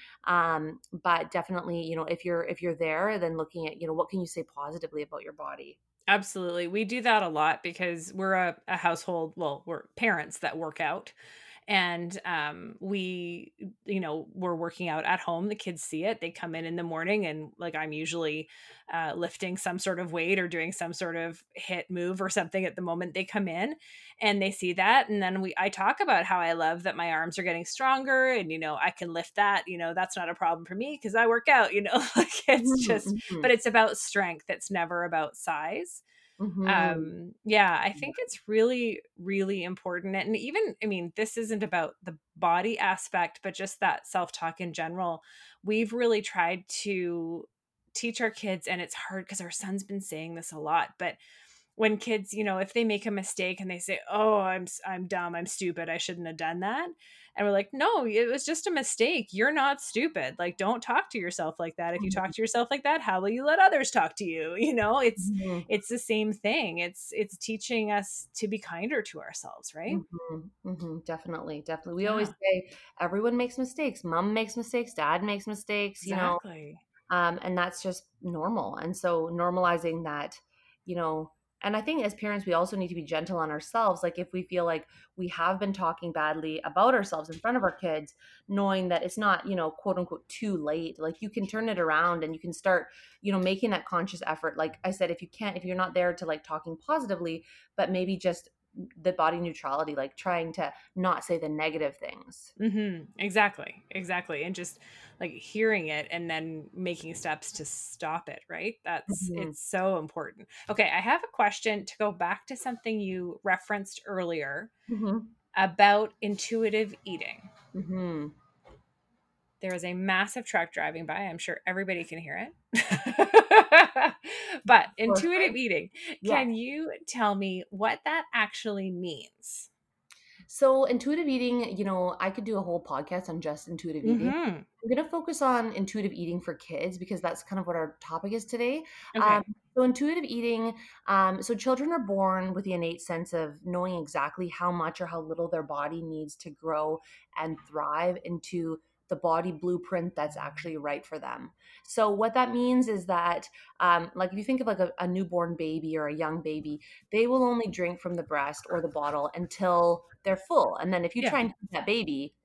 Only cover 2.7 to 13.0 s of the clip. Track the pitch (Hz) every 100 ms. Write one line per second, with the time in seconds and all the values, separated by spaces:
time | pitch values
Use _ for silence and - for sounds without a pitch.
2.7 | 156 160 156 208 208 170 160 156 175 156
3.7 | 156 165 160 - 190 170 - 160 - 147
4.7 | 160 160 151 147 151 151 151 143 143 143
5.7 | - _ _ - 202 196 190 180 175 175
6.7 | 202 208 247 233 214 180 151 156 156 175
7.7 | 170 180 170 170 190 190 185 180 - -
8.7 | 180 175 165 - 175 160 - 156 143 -
9.7 | 160 - - 226 170 151 - 156 160 165
10.7 | - 151 185 - - - - - - -
11.7 | 196 180 170 175 190 180 165 147 170 -
12.7 | - 190 202